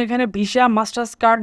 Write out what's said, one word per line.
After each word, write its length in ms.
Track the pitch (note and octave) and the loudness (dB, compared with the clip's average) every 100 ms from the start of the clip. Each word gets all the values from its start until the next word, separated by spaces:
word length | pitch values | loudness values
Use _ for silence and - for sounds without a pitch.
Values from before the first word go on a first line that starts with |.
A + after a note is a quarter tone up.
এখানে 240 | A#3 B3 A#3+ | 0 -2 -2
ভিসা, 380 | G3+ G3+ B3+ B3 | -2 -2 2 2
মাস্টার্স 440 | A3 G#3+ - A#3 - | 2 -2 -6 -8 0
কার্ড 240 | A3+ A3+ | 2 2